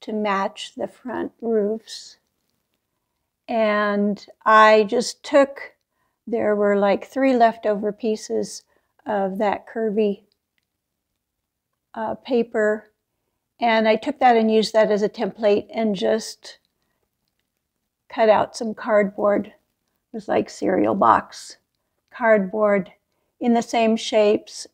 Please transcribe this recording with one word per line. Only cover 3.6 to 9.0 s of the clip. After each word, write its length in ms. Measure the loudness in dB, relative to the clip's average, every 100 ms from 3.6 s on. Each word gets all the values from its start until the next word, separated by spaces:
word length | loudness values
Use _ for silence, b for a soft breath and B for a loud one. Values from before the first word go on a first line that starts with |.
| 0 0 -2 -2 -2 -4 -12 _ 4
I 380 | 8 8 6
just 400 | 4 -2 -4 -10
took, 500 | 0 2 2 -2 -20 _ _ _ _ _ -8
there 280 | -2 0
were, 240 | 0 0 2
like, 300 | 0 0 -4
three 260 | -2 0
leftover 580 | 4 2 2 -4 -2 -4
pieces 680 | -4 -4 -6 -6 -6 -6 -12 -20 _ _ _